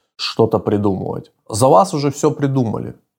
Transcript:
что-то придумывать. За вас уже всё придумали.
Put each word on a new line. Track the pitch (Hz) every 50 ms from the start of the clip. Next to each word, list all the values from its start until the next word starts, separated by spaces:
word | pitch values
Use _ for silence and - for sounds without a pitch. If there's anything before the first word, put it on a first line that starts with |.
| _ _ _
что-то | - - - - - 113 110 - 98
придумывать. | - 107 104 101 101 104 95 92 92 87 90 90 - - _ _ _ -
За | 113 101 131 135
вас | 160 190 196 185 170
уже | 147 139 143
всё | 139 - - 151
придумали. | 151 156 143 135 135 135 117 107 - - 62 - - - _ _ _